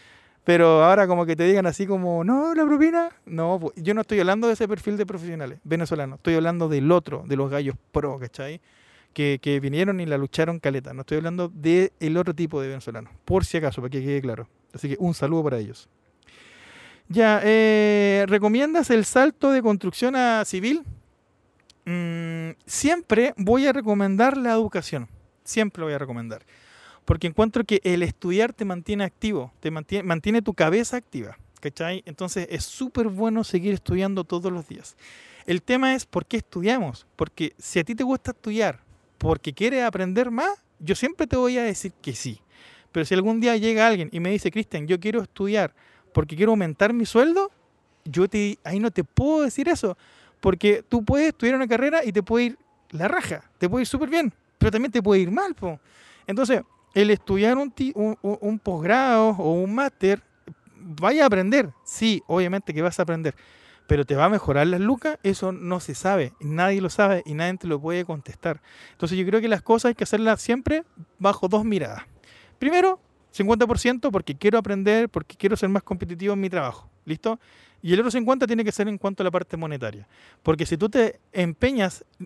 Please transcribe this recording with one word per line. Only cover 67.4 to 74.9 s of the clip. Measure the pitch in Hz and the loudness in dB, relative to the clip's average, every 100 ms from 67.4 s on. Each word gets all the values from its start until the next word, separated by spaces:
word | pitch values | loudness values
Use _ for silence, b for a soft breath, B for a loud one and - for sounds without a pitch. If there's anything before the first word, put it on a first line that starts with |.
| 170 185 | -4 -4
te | 175 | -4
lo | 151 | -4
puede | 156 175 180 | -2 -4 -4
contestar. | 160 135 - 170 156 B B B | -8 -12 -8 -6 -6 B B B
Entonces | - 165 185 | -8 -4 -2
yo | 185 | 0
creo | 214 | 2
que | 226 | 2
las | 202 | 0
cosas | - 226 240 | 2 4 4
hay | 233 | 0
que | 208 | 0
hacerlas | 214 226 208 | 2 2 2
siempre | - 240 - 302 330 - - - | 0 -2 0 -2 -4 -14 -20 -2
bajo | 190 196 - | 0 0 0
dos | 214 220 | 0 0
miradas. | 202 127 104 - _ b b b _ | -2 -2 -8 -16 _ b b b _
Primero, | 262 349 370 370 _ _ _ | 0 4 4 2 _ _ _
cincuenta | - 196 226 233 | -2 2 2 2
por | 233 | 2
ciento | 240 247 285 | 0 0 0
porque | 196 - 143 | -2 -4 -2
quiero | 208 226 | 2 2
aprender, | 196 196 196 | 2 0 2